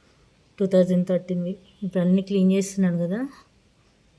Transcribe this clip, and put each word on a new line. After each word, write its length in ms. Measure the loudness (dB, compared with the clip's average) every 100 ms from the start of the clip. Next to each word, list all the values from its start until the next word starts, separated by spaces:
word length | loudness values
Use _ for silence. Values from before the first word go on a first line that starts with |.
| _ _ _ _ _ -6
టూ 60 | 2
థౌజండ్ 420 | 4 4 2 0
థర్టీన్వి. 460 | -2 -2 -6 -6 -10 _ -12
ఇప్పుడు 200 | -6 -2 2
అన్నీ 160 | 2
క్లీన్ 300 | 0 2 2
చేస్తున్నాను 480 | 2 -2 -2 -2 0 -4
కదా, 220 | -4 -8 -12 _ _ _ _ _ _ _